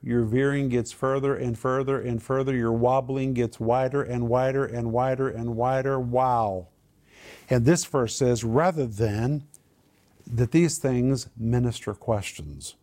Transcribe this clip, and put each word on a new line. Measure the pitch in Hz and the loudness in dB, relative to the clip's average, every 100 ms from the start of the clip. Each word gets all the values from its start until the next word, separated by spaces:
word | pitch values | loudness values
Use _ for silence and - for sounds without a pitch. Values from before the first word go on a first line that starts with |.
your | 120 120 | -2 0
veering | 110 123 139 139 135 | 2 2 2 2 0
gets | 120 113 | -2 -4
further | - 135 135 139 135 | -4 -2 0 0 -2
and | 123 117 | -4 -4
further | 131 131 135 135 | -2 0 0 -2
and | 123 113 | -2 -4
further. | - 135 135 131 | -2 -2 0 0
Your | 113 | 0
wobbling | 117 123 131 127 135 135 | 2 2 2 0 -2 -2
gets | 123 117 - | 0 -2 -2
wider | 113 127 131 139 | 0 2 2 -2
and | 127 123 117 | -2 -2 0
wider | 123 131 135 | 2 2 0
and | 135 117 117 | -2 -4 -2
wider | 117 131 131 135 | 0 0 0 -2
and | 113 117 | -4 -4
wider. | 113 123 135 135 135 | -2 0 0 0 -2
Wow. | 123 123 127 120 107 92 87 _ _ _ _ - - - - | 0 2 2 2 0 -2 -8 _ _ _ _ -20 -20 -12 0
And | 127 | 2
this | 120 175 | 4 4
verse | - 143 113 - | 2 0 0 0
says, | 123 120 | 0 2
"Rather | 113 123 180 160 123 | 2 2 2 0 -2
than | 101 113 104 123 147 143 - _ _ _ _ _ _ - | -2 -2 0 -2 -4 -8 -20 _ _ _ _ _ _ -6
that | 120 120 | -2 2
these | 160 170 - | 4 2 0
things | 139 123 127 131 - 113 | 0 2 2 0 -4 -6
minister | 113 123 123 113 - | 0 2 0 -2 -8
questions." | 101 - 107 - - 73 69 - - | -6 -2 -2 -4 -12 -14 -14 -16 -18